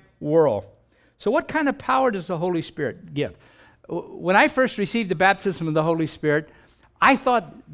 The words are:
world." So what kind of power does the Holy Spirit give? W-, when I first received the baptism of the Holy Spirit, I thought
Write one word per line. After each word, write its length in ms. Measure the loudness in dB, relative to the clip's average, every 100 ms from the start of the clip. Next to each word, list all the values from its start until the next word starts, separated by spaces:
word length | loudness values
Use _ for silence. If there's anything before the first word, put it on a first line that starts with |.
| _ -10
world." 460 | 0 4 4 2 -6 _ _ _ _ _
So 120 | -2
what 180 | -2 -2
kind 180 | -2 -2
of 120 | -2
power 320 | -2 0 0
does 160 | -2 -6
the 100 | -4
Holy 240 | -2 -2
Spirit 540 | -6 -6 -6 -8 -10
give? 240 | -6 -6 -8 _ _ -20 _ -10
W-, 280 | -10 -10 -8
when 200 | 2 4
I 120 | 4
first 280 | 2 0 0
received 320 | -2 -2 -2
the 60 |
baptism 520 | 2 2 2 -2 -4 -2
of 60 |
the 100 | 0
Holy 240 | 0 0 -2
Spirit, 440 | -2 0 0 -2 -20 _ _ _ 2
I 160 | 4 4
thought 380 | 2 0 -2 -20 -10